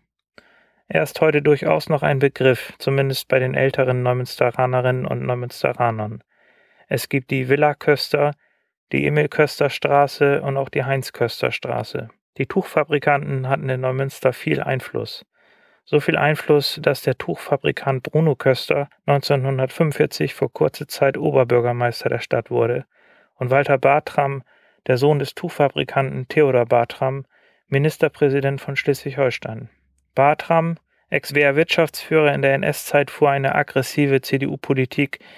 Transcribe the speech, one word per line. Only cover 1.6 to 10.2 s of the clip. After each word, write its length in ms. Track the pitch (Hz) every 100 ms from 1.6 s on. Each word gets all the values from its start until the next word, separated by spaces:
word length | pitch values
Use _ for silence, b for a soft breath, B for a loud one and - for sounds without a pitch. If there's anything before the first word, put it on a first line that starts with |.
| 165 156 -
noch 140 | 151
ein 160 | 151 139
Begriff, 560 | 139 - 131 123 - -
zumindest 480 | - 139 139 131 -
bei 100 | 131
den 160 | 131
älteren 480 | 135 135 - 131 127
Neumünsteranerinnen 1040 | 123 127 123 - 123 - 127 127 127 127 127
und 160 | 123
Neumünsteranern. 1040 | 131 123 123 - 135 123 120 110 104 110 b b b b b b b
Es 220 | 139 -
gibt 200 | 135 -
die 180 | 135 127
Villa 280 | 139 151 143
Köster, 580 | - 143 - 147 147 147 _ _ _ _ -
die 140 | 135 143
Emil 240 | 151 147
Köster 400 | - 151 - 143
Straße 720 | - 143 143 143 -